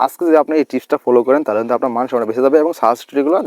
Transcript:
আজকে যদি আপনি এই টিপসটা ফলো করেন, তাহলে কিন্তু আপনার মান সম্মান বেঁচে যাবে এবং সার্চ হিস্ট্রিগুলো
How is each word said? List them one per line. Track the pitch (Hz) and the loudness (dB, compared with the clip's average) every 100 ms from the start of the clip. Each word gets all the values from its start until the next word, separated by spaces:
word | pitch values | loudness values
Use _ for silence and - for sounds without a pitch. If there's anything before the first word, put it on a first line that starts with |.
| 139 | -4
আজকে | - 170 | -2 2
যদি | 156 | 2
আপনি | 143 156 | 2 0
এই | 139 | -2
টিপসটা | 127 - 147 | -4 -4 -4
ফলো | - 123 120 | 2 2 2
করেন, | 139 147 | 0 0
তাহলে | 107 | -4
কিন্তু | 117 120 | -2 -2
আপনার | 135 117 | -2 -4
মান | 127 | -4
সম্মান | 123 113 | -4 -4
বেঁচে | 113 131 | 0 2
যাবে | 151 | 2
এবং | 156 170 | 0 0
সার্চ | 113 120 | -2 -2
হিস্ট্রিগুলো | - 139 143 185 | -4 -2 0 0